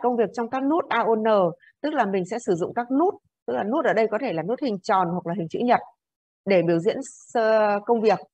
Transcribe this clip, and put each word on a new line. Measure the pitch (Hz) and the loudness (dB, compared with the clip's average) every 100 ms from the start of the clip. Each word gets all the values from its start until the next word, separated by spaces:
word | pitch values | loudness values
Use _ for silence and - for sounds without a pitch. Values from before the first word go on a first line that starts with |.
công | 240 240 | 0 0
việc | 208 | -2
trong | - 233 | -4 -6
các | 262 | -4
nút | 269 330 - | 0 0 0
A | 226 | 0
O | 214 | 2
N, | 220 220 208 175 170 _ _ | 2 2 4 2 -2 _ _
tức | 294 | -4
là | 302 202 | 0 0
mình | 190 175 | -2 -4
sẽ | 240 - | -4 -2
sử | |
dụng | 170 170 | -2 -2
các | - 240 | -4 -2
nút, | 269 359 - _ _ - | 0 0 -2 _ _ -6
tức | |
là | 247 | -4
nút | 202 302 | -2 0
ở | 247 | 2
đây | 196 220 | 2 2
có | 214 | 0
thể | 262 | -4
là | 160 | -4
nút | 165 254 | -4 -4
hình | 277 196 | -4 -4
tròn | - 190 175 | 0 0 0
hoặc | 175 170 | -2 -6
là | 196 | -6
hình | 165 | -6
chữ | - | -4
nhật | 247 220 - _ _ _ _ _ | 0 0 -2 _ _ _ _ _
để | 190 185 | 0 2
biểu | 170 170 | 4 2
diễn | 196 247 | 0 -4
sơ-, | 269 - - 240 220 220 214 202 208 | -6 -16 -6 0 2 4 2 0 0
công | 233 | 2
việc. | 214 185 - | 2 0 -2